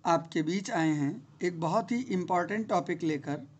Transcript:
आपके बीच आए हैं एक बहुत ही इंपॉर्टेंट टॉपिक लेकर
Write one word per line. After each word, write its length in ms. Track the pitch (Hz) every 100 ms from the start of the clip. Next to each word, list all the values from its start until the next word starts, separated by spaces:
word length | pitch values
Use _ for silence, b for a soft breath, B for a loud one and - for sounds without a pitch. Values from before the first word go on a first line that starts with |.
| -
आपके 360 | 165 165 170
बीच 280 | 156 190 190
आए 180 | 170 160
हैं 480 | 151 143 180 - -
एक 180 | 180 165
बहुत 320 | 165 202 -
ही 60 | 240 247
इंपॉर्टेंट 580 | 190 175 180 175 214 208
टॉपिक 340 | 185 175 165
लेकर 380 | 165 147 147 147 - -